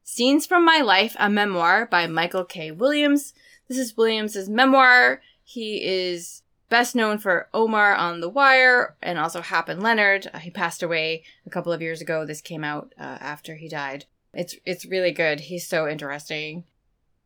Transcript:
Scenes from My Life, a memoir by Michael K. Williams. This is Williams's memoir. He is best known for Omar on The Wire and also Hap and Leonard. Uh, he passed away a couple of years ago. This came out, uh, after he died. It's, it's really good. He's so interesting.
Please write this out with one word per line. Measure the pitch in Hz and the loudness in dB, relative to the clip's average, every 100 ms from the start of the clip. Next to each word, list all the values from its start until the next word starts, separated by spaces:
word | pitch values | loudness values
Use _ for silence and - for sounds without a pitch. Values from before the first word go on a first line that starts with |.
Scenes | - - 247 294 - | -12 0 2 2 2
from | 359 | 4
My | 330 320 | 6 4
Life, | 240 190 226 - | 6 4 2 0
a | 208 | 0
memoir | 208 208 180 170 196 233 | 2 0 2 2 2 2
by | 175 170 | 0 0
Michael | 165 175 190 180 | -2 -2 -2 -6
K. | 180 156 | -10 -12
Williams. | 156 254 294 294 285 - - _ _ - | -2 0 2 2 2 -2 -16 _ _ -8
This | 254 | -6
is | 240 - | -4 0
Williams's | 226 220 214 208 190 | 0 0 -4 -6 -2
memoir. | 214 269 269 254 247 247 262 _ _ | 2 6 6 8 8 6 0 _ _
He | _ 240 214 214 | _ -10 -8 -4
is | 170 190 180 175 175 - _ _ - | -2 -2 -2 -6 -10 -18 _ _ -2
best | 233 240 240 | 0 2 0
known | 214 208 | 0 0
for | 202 170 - | 0 -2 -2
Omar | 214 226 214 208 - | -2 0 4 4 2
on | 170 170 | -2 -4
The | 170 | -4
Wire | 247 277 262 254 247 - - | 2 4 6 6 4 0 -6
and | - 170 | -6 -4
also | 160 170 | -4 -6
Hap | 165 180 165 | -4 -4 -4
and | 165 | -2
Leonard. | 220 226 202 196 196 | 0 2 2 0 -4
Uh, | 151 | -16
he | 170 | -14
passed | 202 170 - | -6 -6 -4
away | 170 165 160 160 - _ - | -4 -2 -4 -6 -12 _ -12
a | |
couple | 180 175 | -8 -6
of | 165 | -6
years | 165 160 | -6 -8
ago. | 160 160 156 | -6 -6 -6
This | 151 | -12
came | - 160 | -12 -10
out, | 151 147 - - | -8 -8 -12 -16
uh, | 139 131 | -14 -12
after | 131 147 - 156 | -12 -14 -16 -16
he | 160 | -12
died. | 156 139 139 - _ _ | -10 -10 -12 -16 _ _
It's, | - 175 - - | -10 -10 -10 -10
it's | 175 175 | -10 -6
really | 190 180 | -2 -2
good. | 156 160 151 | 0 -2 -2
He's | 151 175 - | -8 -12 -6
so | 175 156 | -4 -2
interesting. | 151 147 143 - 156 151 165 - _ _ _ _ _ | -6 -8 -10 -10 -10 -10 -12 -16 _ _ _ _ _